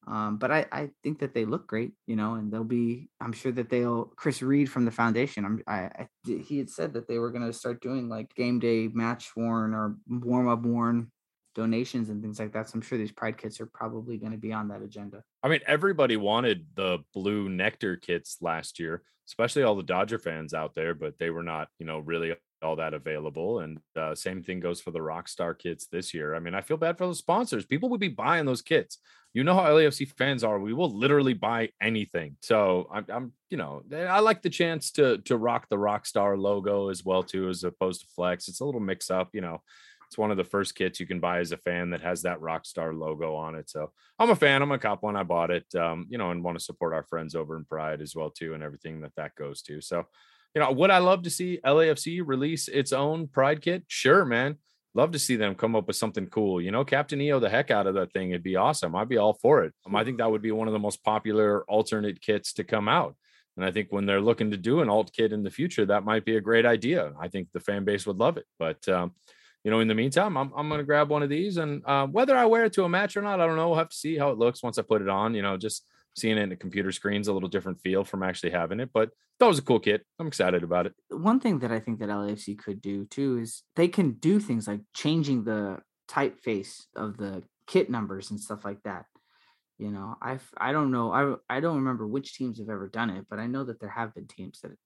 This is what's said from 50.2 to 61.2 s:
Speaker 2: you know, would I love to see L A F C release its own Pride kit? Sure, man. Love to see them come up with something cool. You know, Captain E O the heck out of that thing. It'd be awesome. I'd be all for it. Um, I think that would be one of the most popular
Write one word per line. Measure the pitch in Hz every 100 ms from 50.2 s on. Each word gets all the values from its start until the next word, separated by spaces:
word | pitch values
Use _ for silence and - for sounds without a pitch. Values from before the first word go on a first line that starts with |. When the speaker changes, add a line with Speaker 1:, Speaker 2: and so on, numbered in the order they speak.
| _ _ _
Speaker 2:
you | -
know, | 143
would | 131 185
I | 185
love | 180 190
to | 175
see | - 180 180
L | 135 147
A | 160
F | 143
C | - 170
release | 165 131 143 160 -
its | 139 139
own | 131 143 160 151
Pride | 135 135 151
kit? | 165 185 -
Sure, | - - 175 160
man. | 117 135 151 _ _ _
Love | 104 156
to | 156
see | - 123
them | 107 95
come | 113 113
up | 95
with | 98
something | 110 101 95
cool. | - 107 90
You | 87
know, | 110
Captain | 135 135 147 143
E | 147
O | 139
the | 110
heck | 110 139
out | 110 98
of | 95
that | 90
thing. | 95 92
It'd | 90
be | 87 92
awesome. | 107 - 87 87
I'd | 113
be | 120
all | 104 107
for | 117 147
it. | 92 _ -
Um, | 104
I |
think | 113 120
that | 113
would | 110
be | 110
one | 110 110
of |
the | 107
most | 104 - -
popular | 107